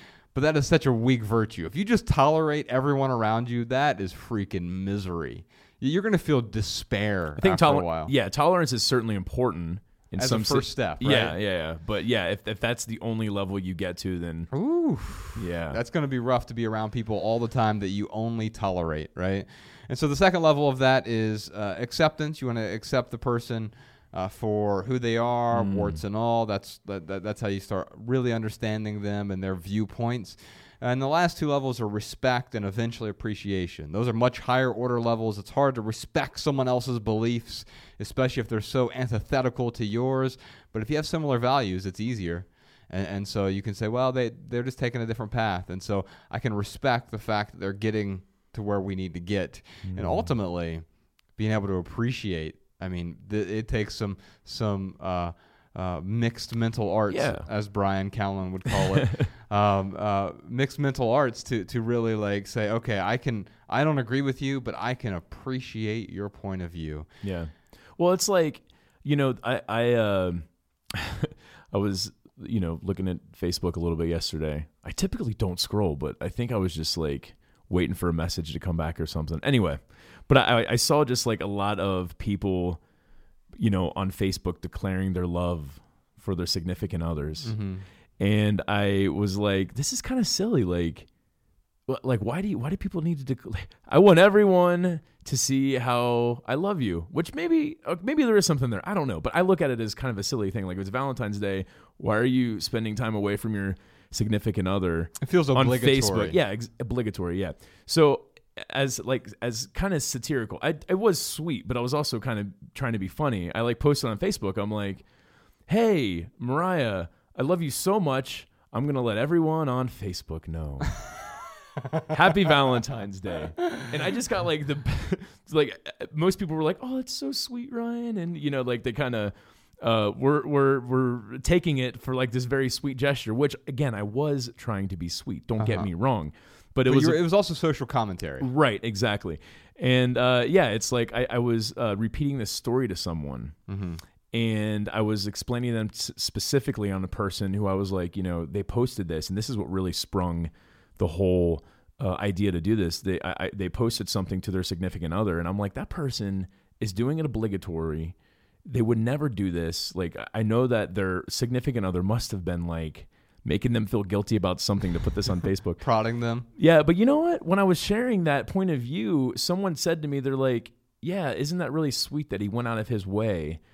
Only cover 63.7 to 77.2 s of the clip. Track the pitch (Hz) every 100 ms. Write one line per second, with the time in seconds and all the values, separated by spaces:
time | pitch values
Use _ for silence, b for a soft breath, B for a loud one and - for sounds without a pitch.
63.7 | 120 156 143 110 131 139 135 135 139 113
64.7 | - 113 127 120 90 - - 135 127 -
65.7 | 110 107 113 - 92 101 - 98 92 85
66.7 | 85 78 76 76 B 101 90 80 b b
67.7 | b b b 175 185 - 190 151 - _
68.7 | b b b 139 143 135 113 117 127 -
69.7 | 113 120 117 107 98 92 87 - _ _
70.7 | _ - - - - - - B B B
71.7 | 98 101 95 - - - - 101 107 87
72.7 | 82 95 92 92 87 - - 90 90 87
73.7 | 85 85 80 82 85 - 80 78 73 73
74.7 | _ - - 190 - 131 107 95 87 -
75.7 | 104 95 71 76 - 90 - 120 110 92
76.7 | 80 78 87 78 69